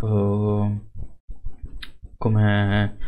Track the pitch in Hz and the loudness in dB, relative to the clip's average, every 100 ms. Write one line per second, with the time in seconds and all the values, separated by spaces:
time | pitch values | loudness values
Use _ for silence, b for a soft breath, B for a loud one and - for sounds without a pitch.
0 | 107 104 101 104 104 104 104 104 - - | 2 2 2 2 2 2 0 -2 -6 -8
1 | - - - - - - - - - - | -8 -10 -10 -6 -4 -4 -8 -10 -12 -16
2 | - - 117 107 104 104 101 104 101 - | -18 -4 0 4 4 4 2 2 0 -2